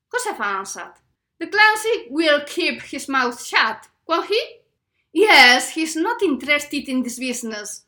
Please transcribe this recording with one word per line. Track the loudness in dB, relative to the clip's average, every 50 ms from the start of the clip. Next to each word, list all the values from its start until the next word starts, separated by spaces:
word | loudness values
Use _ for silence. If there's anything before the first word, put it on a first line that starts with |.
| _ _
Josefa | -6 -4 -4 -4 -4 -4 -4
answered. | -4 -4 -4 -6 -8 -10 -14 -14 -16 -20 _ _ _ _ _ _ _ _ -12
"The | -10
Clancy | -2 2 4 4 4 4 2 -2 -2 -2 -2 -4 -4
will | -4 0 2 4 2 2 0
keep | -4 -6 -4 -2 -2 -4 -6
his | -10 -12 -12 -12 -8
mouth | -4 -2 0 0 -2 -4 -8
shut, | -8 -2 0 0 0 0 -4 -8 -14 _ _ _ _
won't | -4 -2 -2 -2
he?" | -2 -2 -2 -2 -6 -10 -20 _ _ _ _ _ _ _ _ _ _ 0
"Yes, | 2 4 8 8 8 8 8 8 4 2 -2
he's | -4 -4 -4 -4 -2
not | -2 -2 -2 0 0
interested | 0 0 0 -2 0 0 0 0 -2 -4 -6 -6 -4 -4
in | -4 -2 -4
this | -4 -6
business. | -6 -6 -6 -6 -6 -8 -8 -10 -10 -12 -14 -14 -16 _